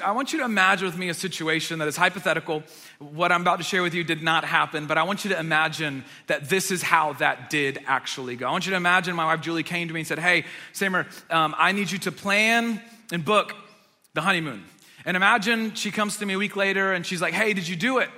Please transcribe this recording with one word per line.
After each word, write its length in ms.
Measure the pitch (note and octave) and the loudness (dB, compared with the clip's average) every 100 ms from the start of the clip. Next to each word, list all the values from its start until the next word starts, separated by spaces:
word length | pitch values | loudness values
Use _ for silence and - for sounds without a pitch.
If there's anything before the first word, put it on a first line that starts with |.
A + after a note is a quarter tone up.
I 80 | F3+ | -2
want 200 | A3 C4+ | -2 -2
you 80 | D#4+ | -2
to 40 | |
imagine 420 | B3+ G#3 F#3 G3 F#3+ | 0 4 4 4 0
with 100 | E3 | -4
me 120 | F3+ | -4
a 60 | |
situation 640 | D#3+ D#3 - D#3+ D#3+ D#3+ E3 | -4 -6 -4 -2 0 -2 -2
that 100 | D3+ | -2
is 80 | D3 | 2
hypothetical. 680 | F3+ F#3 F3 D#3+ E3+ D#3 D3+ - - - | 2 2 0 0 0 -6 -6 -18 -20 -20
What 340 | D3 D3+ F3+ | -14 0 2
I'm 80 | F3 | 4
about 160 | F3 F3+ | 2 0
to 80 | |
share 180 | D#3+ F#3+ | 0 0
with 120 | F3 | 0
you 100 | F3 | -2
did 180 | E3 D#3+ | -2 -2
not 220 | E3 D#3+ | 2 0
happen, 420 | D3+ E3 D3 D#3 D3+ | 2 0 0 -2 -2
but 120 | D#3 | 0
I 60 | |
want 200 | E3 G3+ | 0 -2
you 60 | G#3 | -2
to 100 | F3 | -2
imagine 640 | D#3+ D#3 D#3+ D#3 D#3 C3+ - - - | 0 2 2 -2 -4 -6 -12 -18 -4
that 240 | D3 C#3 | -4 0
this 200 | F#3+ - | 0 0
is 120 | F3+ | -2
how 320 | - E3 D#3 | 2 4 2
that 340 | C3+ D3 C3+ B2+ | 2 0 0 -2
did 300 | D3+ C#3 C3+ - | 0 0 -2 -2
actually 500 | C3 - - B2+ B2 | -2 -2 -8 -8 -6
go. 100 | B2+ | -2
I 40 | |
want 160 | F3 F3 | -2 -2
you 40 | |
to 40 | F#3 | 0
imagine 400 | F3 F3+ F3+ F3 | 4 4 2 -2
my 80 | |
wife 160 | D#3+ D#3+ | 0 0
Julie 220 | D#3+ E3 | 0 -4
came 260 | D3+ F3 E3+ | -4 -4 -4
to 60 | |
me 60 | E3 | -6
and 60 | D#3 | -4
said, 120 | D#3 | 0
"Hey, 260 | F3 F3 - - - | 2 2 0 -12 -14
Samer, 320 | - G3 F3+ D3 - - | -4 -2 0 -2 -10 -2
um, 260 | E3 D#3 D3+ | 2 2 4
I 140 | E3+ | 2
need 180 | G3 F#3+ | 4 -2
you 80 | F#3+ | -2
to 120 | F#3 | -4
plan 680 | - G3 G3+ A3 A#3 A#3 A3 - - - | -4 0 2 4 4 2 -4 -8 -20 -8
and 140 | E3+ | -4
book 320 | D3+ G#3 F3 - - - _ _ _ | 2 2 2 -6 -18 -20 _ _ _
the 80 | D#3 | -4
honeymoon." 440 | E3 F3+ D#3 G#2+ E2 - - - - | 0 0 -2 -8 -16 -20 -20 -12 -4
And 100 | F3+ | 2
imagine 580 | G3 A#3 G3+ A3+ A3 | 4 4 2 0 0
she 160 | G#3+ G#3 | -4 -4
comes 280 | G3 G#3 - | -2 -2 -2
to 80 | G3+ | -2
me 80 | |
a 40 | F#3+ | -2
week 180 | G3+ G3 | -2 0
later 360 | G3 G3 F#3+ | 0 2 2
and 140 | F#3 F3 | 0 -2
she's 160 | F3+ | -2
like, 100 | E3+ | -2
"Hey, 220 | F3 A3 | 0 0
did 120 | G3 E3 | 0 -2
you 80 | |
do 240 | F3+ A3+ C4 | -2 0 2
it?" 120 | F3 | 0